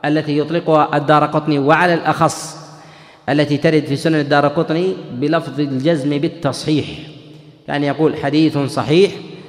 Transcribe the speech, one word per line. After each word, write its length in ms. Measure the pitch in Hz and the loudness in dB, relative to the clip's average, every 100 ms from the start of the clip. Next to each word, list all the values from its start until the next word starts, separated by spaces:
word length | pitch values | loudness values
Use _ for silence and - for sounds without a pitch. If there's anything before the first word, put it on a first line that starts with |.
| 147 | 0
التي 320 | 156 151 147 | -2 0 -2
يطلقها 600 | 147 170 165 156 143 147 | 0 -2 2 2 4 0
الدارقطني، 640 | 143 151 147 156 151 143 | 2 2 4 0 0 0
وعلى 340 | 139 156 180 | 4 4 4
الأخص 640 | 170 156 - 160 - - - - - - - - - - | 2 0 0 0 0 -12 -16 -20 -20 -20 -20 -20 -12 -2
التي 280 | 143 147 147 | 0 2 2
ترد 280 | 160 156 143 | 2 2 0
في 100 | 139 | -2
سنن 240 | 170 156 | 0 0
الدارقطني 760 | 139 143 143 170 165 160 185 185 - | 2 2 2 0 -2 0 -2 -4 -8
بلفظ 480 | 123 147 165 156 131 | -4 0 0 -2 -4
الجزم 580 | 143 131 143 160 139 143 | -4 0 0 0 0 -2
بالتصحيح، 680 | 160 - 180 175 - 151 120 - - - - - - - - | -2 -2 -4 -4 -2 -2 -2 -10 -16 -20 -20 -20 -20 -20 -8
يعني 200 | 143 143 | -4 -2
يقول: 300 | 139 156 - | 0 0 0
"حديث 400 | 143 147 156 143 | -2 2 2 0
صحيح" 540 | 135 151 110 160 196 - - - | -2 -4 2 4 4 0 -16 -18